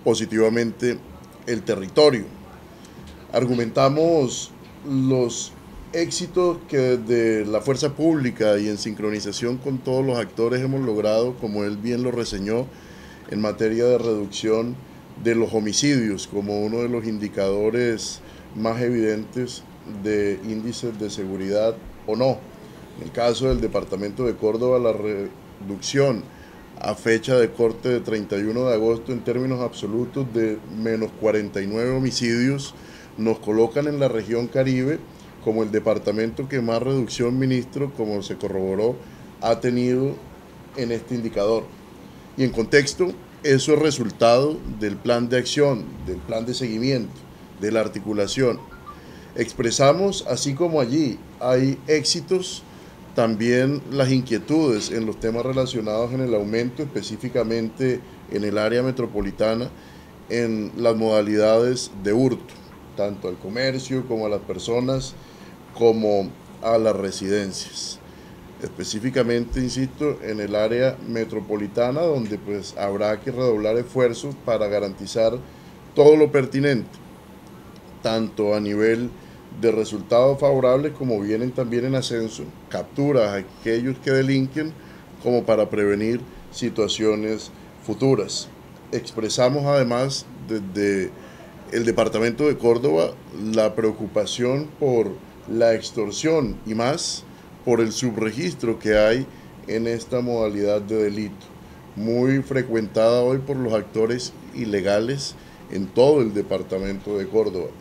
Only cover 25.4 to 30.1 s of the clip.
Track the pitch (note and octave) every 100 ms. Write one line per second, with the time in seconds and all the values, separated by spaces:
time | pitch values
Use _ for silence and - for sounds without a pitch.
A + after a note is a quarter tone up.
25.4 | - - G2 G2 - C#3+ C#3 A#2 - -
26.4 | - - - - - G#2+ A#2+ A2+ A2 B2+
27.4 | A2+ - A#2 G#2+ C3 B2 F#2+ G#2+ G2 G2+
28.4 | G#2 A#2 B2+ A2+ A2+ A#2 A#2 B2 G#2+ A#2+
29.4 | B2+ B2+ A#2+ - G2+ A2 B2